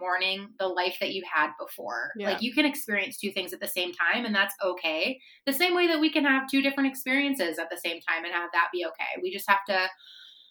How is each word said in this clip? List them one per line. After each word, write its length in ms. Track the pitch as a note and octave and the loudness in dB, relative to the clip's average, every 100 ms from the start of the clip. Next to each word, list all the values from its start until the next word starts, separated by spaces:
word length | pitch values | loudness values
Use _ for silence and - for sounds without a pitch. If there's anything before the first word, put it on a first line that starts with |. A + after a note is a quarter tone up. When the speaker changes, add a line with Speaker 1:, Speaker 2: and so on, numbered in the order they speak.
Speaker 1:
mourning 480 | F3+ F3+ F#3+ F#3+ G3+ - | -2 0 0 -2 -8 -4
the 100 | F#3+ | -2
life 280 | F3+ F#3 F#3 | 0 0 -2
that 120 | F#3+ | -4
you 100 | F#3+ F3+ | -4 -2
had 200 | D#3+ D#3 - | 0 0 -2
before. 540 | - - G#3 A#3 - G#3+ | -12 -10 -6 -6 -6 -4
Speaker 2:
Yeah. 140 | G3+ | -2
Speaker 1:
Like, 100 | F#3+ | -2
you 140 | A#3 | 0
can 100 | D4 | 2
experience 540 | D4 - - G#3 F3+ - | 2 0 -2 -2 -2 -6
two 120 | G3+ | -6
things 220 | F#3+ F3+ | -4 -6
at 80 | F3+ | -8
the 80 | F#3+ | -6
same 240 | F#3 F3+ | -4 -4
time, 320 | - E3+ A3 | 0 0 0
and 100 | A#3 | 0
that's 200 | G3 G3+ - | 2 0 0
okay. 560 | F#3+ F3 D#3+ D#3 G#3+ C4 - - | -2 0 -2 0 -2 -4 -12 -4
The 80 | - | -2
same 220 | C4+ F4+ | 2 2
way 120 | F4 F4 | 4 4
that 120 | D#4 | 4
we 100 | D#4 | 4
can 140 | D#4 | 4
have 240 | C#4+ C4+ C4+ | 4 4 4
two 120 | C4+ | 2
different 260 | C#4 C#4 C4+ | 2 2 0
experiences 680 | - B3+ C4+ C#4+ C4+ E3+ D#3+ | 0 0 2 2 2 0 -2
at 100 | E3 | -6
the 60 | F3 | -6
same 240 | E3+ E3 | -6 -4
time 240 | - E3 | -2 -2
and 80 | F3+ | -2
have 160 | F3 E3+ | -4 0
that 140 | E3+ F3 | 2 2
be 140 | F3+ E3 | 0 -4
okay. 340 | - - F3 | -4 -6 -4
We 80 | F3+ | -6
just 200 | F#3+ - | -4 2
have 140 | G3 G3+ | 2 4
to, 200 | F#3+ F#3 - - - - - - | 2 0 -4 -18 -20 -20 -20 -20